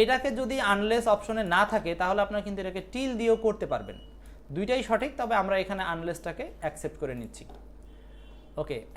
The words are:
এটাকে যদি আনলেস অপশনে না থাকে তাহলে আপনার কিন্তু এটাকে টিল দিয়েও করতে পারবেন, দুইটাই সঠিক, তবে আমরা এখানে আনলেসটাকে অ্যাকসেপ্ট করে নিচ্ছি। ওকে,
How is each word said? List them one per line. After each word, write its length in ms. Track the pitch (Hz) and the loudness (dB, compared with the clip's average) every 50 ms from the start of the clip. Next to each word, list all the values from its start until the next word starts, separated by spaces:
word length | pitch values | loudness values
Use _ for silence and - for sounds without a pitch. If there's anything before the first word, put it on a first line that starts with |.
এটাকে 280 | 226 233 262 254 262 277 220 240 | 6 6 6 4 2 0 0 0
যদি 160 | 254 220 269 262 233 202 202 | -2 0 0 2 4 4 4
আনলেস 320 | 202 208 214 226 240 226 233 208 | 4 4 4 4 4 4 4 4
অপশনে 280 | 208 - - 220 226 214 175 175 | 4 4 0 -2 0 0 4 4
না 60 | 185 208 208 226 | 4 4 4 4
থাকে 180 | 208 - 165 170 175 | 0 0 0 0 0
তাহলে 180 | 180 185 196 208 202 | 2 2 4 2 2
আপনার 160 | 202 208 208 180 | 2 0 -2 -4
কিন্তু 140 | 202 202 190 185 | -4 -4 -4 -4
এটাকে 180 | 185 180 190 190 - - | -4 -6 -6 -8 -6 -4
টিল 180 | 247 269 269 247 214 | -2 -2 -2 -2 2
দিয়েও 180 | 233 226 226 226 226 | 4 4 4 4 4
করতে 200 | 220 208 214 180 - 135 | 2 0 0 -2 -2 -2
পারবেন, 240 | 113 101 104 95 - - - - - - - - - - - 139 | -2 -4 -6 -12 -14 -14 -18 -18 -18 -18 -18 -18 -16 -14 -8 -4
দুইটাই 260 | 170 208 214 254 262 - - | -2 0 2 2 0 2 2
সঠিক, 220 | 226 208 254 294 - - | 2 2 0 0 -4 -2
তবে 140 | 247 220 226 202 | -2 2 2 2
আমরা 140 | 190 190 196 190 185 | 2 4 2 2 0
এখানে 200 | 185 196 190 185 170 170 | 0 -2 -4 -2 -2 -2
আনলেসটাকে 520 | 165 165 175 165 160 - 175 160 - 269 - - - - | -2 -2 -4 -4 -4 -6 -8 -8 -8 -8 -10 -8 -6 -6
অ্যাকসেপ্ট 340 | 151 - - - 147 - - | -6 -4 -4 -6 -8 -6 -6
করে 120 | 151 131 127 120 | -6 -6 -4 -6
নিচ্ছি। 220 | 113 107 - - - - - - - - - - - - - - - - - - - - - - - - - 151 | -8 -10 -12 -14 -16 -16 -18 -18 -18 -18 -18 -18 -18 -20 -20 -20 -20 -20 -18 -18 -18 -18 -18 -18 -20 -12 -8 -8
ওকে, 160 | 147 - 139 113 - - - | -6 -6 -6 -8 -8 -4 0